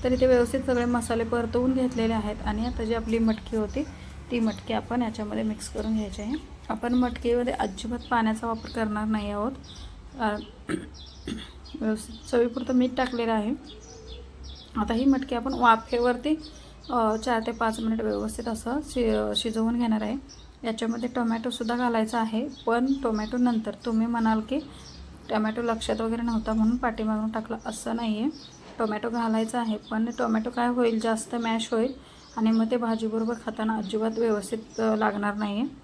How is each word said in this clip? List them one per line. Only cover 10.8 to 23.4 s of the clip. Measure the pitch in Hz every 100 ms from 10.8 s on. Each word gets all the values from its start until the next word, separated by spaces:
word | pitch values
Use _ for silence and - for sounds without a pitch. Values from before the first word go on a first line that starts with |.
| - - - - - - - - - -
व्यवस्थित | 220 214 - 226 -
चवीपुरतं | 247 240 247 247
मीठ | 254 254 254
टाकलेलं | 254 247 226
आहे. | 220 208 285 - - - - - - - - - - - -
आता | 214
ही | 226 269
मटकी | 269 - 240
आपण | 233
वाफेवरती, | 240 240 226 - 240 240 240 285 311 - - - - -
अ, | 247 220 220
चार | 220 233 226
ते |
पाच | 226 226 220
मिनिट | 226 220
व्यवस्थित | 214 202 214 - 233
असं | 220 - 269 302
शि-, | - 233 214 214 208
शिजवून | 233 220 226 240
घेणार | 240 214
आहे. | 214 269 - - - -
याच्यामध्ये | 233 226 226 233 240 247
टोमॅटोसुद्धा | 233 226 240 240 226 240
घालायचा | 247 226 220 240
आहे, | 226 220 285 - -
पण | 233 254 269
टोमॅटो | 240 220 214
नंतर. | 247